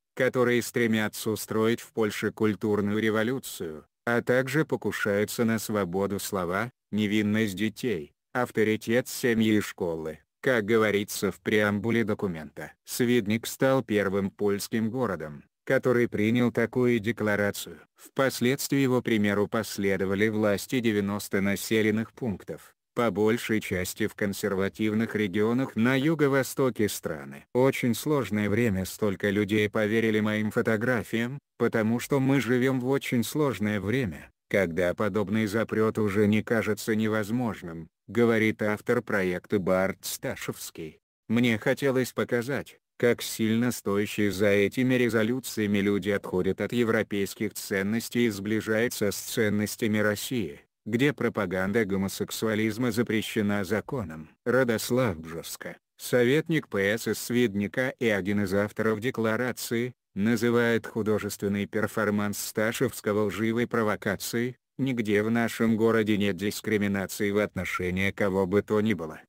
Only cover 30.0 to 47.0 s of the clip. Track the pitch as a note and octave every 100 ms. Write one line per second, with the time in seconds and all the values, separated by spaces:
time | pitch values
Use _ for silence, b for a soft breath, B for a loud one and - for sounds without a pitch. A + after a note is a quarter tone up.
30 | A2+ G#2+ G#2+ G#2+ G#2+ A#2+ A2+ A2 A#2+ A#2+
31 | F2+ A2+ A#2+ C#3+ - - A#2 A#2 A2 A#2
32 | - C#3 C3+ C#3 A2+ B2+ C3 C3 B2 C#3
33 | - B2 A2 D3+ D3 G2+ G#2+ G#2+ F#2+ B2+
34 | A#2 D2 - _ - G#2 F2+ E2 F2 F2
35 | G#2+ G2+ F#2 A2 A2 A2 G#2+ G#2+ A2 A2
36 | G#2+ G2 G#2 G#2+ - A2+ G2 G#2 - G#2+
37 | A2 A2 G2+ A#2+ A#2+ F2+ F2 E2 D#2+ _
38 | - G#2 A#2 A2+ A2 - G#2+ G#2 - A#2+
39 | - G#2 F#2 F2+ - G#2 F2+ F#2 F#2+ -
40 | - - C3+ G2+ - A#2 - - D#2+ -
41 | _ _ - A2+ B2 A2 C#3+ B2+ C#3+ C3
42 | B2 - G#2+ A#2+ A#2 C3+ - - _ -
43 | A#2+ A2+ - - A2 A2+ B2 A2+ - G2+
44 | G#2 - G#2 F#2 G#2 G2+ G2 - B2+ B2+
45 | B2 A2+ A2 B2+ - - G#2 G2+ G2+ G2+
46 | F#2+ G2+ - F#2 F2+ F#2 G2+ A#2+ A2+ A2+